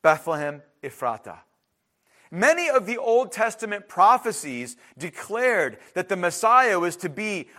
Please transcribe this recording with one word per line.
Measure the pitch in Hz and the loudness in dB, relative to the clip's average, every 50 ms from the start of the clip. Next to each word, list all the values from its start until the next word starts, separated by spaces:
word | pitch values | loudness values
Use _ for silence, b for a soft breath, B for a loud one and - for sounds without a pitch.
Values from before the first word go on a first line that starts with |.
Bethlehem | - 160 156 151 - 165 160 151 147 147 147 143 143 _ _ _ | 6 4 2 4 0 -6 -4 -4 -4 -8 -8 -10 -18 _ _ _
Ephrata. | - 135 127 - - 120 113 107 _ 104 85 - _ _ _ _ _ _ _ _ _ _ _ _ b b b b b b | -14 -14 -12 -6 -6 -6 -6 -6 _ -18 -18 -18 _ _ _ _ _ _ _ _ _ _ _ _ b b b b b b
Many | - 170 202 277 330 349 349 320 | -6 0 2 2 2 2 0 0
of | 269 262 196 | 0 0 0
the | 185 240 | 0 -6
Old | 233 - 226 226 240 262 - - | -4 0 2 2 2 2 0 -2
Testament | 214 220 233 220 - 220 214 208 202 202 _ | -2 -2 -2 -2 -6 -8 -8 -8 -8 -10 _
prophecies | - 180 185 208 240 247 - 233 185 - - 147 127 120 123 123 123 b b b b | 2 4 6 6 6 4 2 -4 -6 -6 -8 -10 -8 -10 -10 -12 -14 b b b b
declared | 131 143 165 - - - - 202 233 254 254 233 196 156 131 107 - b b b | -12 -12 -12 -12 -14 -12 -8 -4 0 0 2 2 2 0 -2 -4 -10 b b b
that | 185 180 | -6 -4
the | 185 196 | -4 -4
Messiah | 185 175 175 160 - - 220 240 254 262 240 202 175 | -2 -2 -2 -2 2 2 6 6 6 6 6 2 2
was | 170 175 170 | 0 -2 -4
to | - - 175 | -6 -10 -10
be | 139 143 214 214 202 180 143 B B | -8 -6 -6 -6 -6 -8 -10 B B